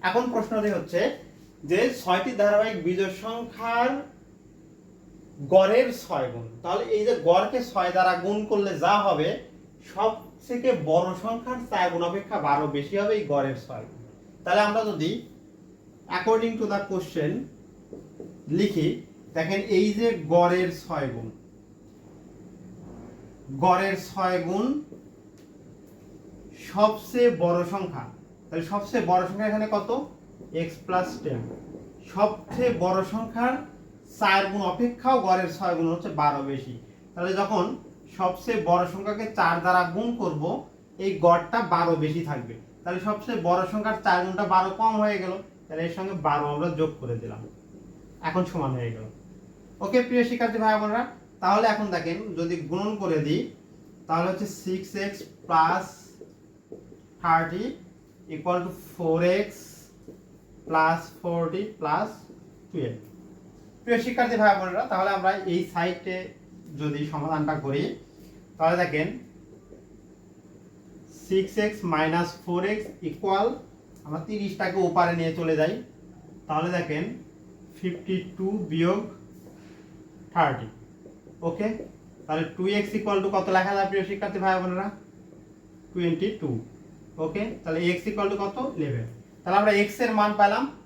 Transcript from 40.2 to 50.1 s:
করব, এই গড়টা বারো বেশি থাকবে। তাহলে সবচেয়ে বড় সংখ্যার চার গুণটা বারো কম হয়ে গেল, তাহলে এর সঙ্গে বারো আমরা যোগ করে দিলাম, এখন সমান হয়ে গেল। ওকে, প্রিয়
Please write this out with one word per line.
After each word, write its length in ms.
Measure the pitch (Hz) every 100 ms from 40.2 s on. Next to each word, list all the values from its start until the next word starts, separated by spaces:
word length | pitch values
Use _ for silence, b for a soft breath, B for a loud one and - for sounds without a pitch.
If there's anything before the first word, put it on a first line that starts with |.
করব, 220 | 185 151 160 262 - - - -
এই 80 | 196 175 170
গড়টা 340 | 170 - 175 175
বারো 200 | 170 170 160
বেশি 180 | 151 160 160
থাকবে। 240 | 131 117 110 - -
তাহলে 180 | 180 185 196
সবচেয়ে 300 | 214 - 220 170
বড় 140 | 180 185
সংখ্যার 260 | 214 214 214 -
চার 120 | 180 185
গুণটা 200 | 185 202
বারো 160 | 185 190 190
কম 140 | 220 220
হয়ে 180 | 214 202
গেল, 120 | 185 190 - - -
তাহলে 180 | 160 170
এর 60 | 170
সঙ্গে 180 | 190 180 147
বারো 180 | 147 147
আমরা 160 | 147 170 156
যোগ 120 | 156 -
করে 140 | 123 113
দিলাম, 200 | 113 - - - - - - - - - 160
এখন 160 | 185 175
সমান 200 | 170 139 127
হয়ে 160 | 117 113
গেল। 100 | 110 - - - - - - -
ওকে, 160 | 196 247
প্রিয় 160 | 240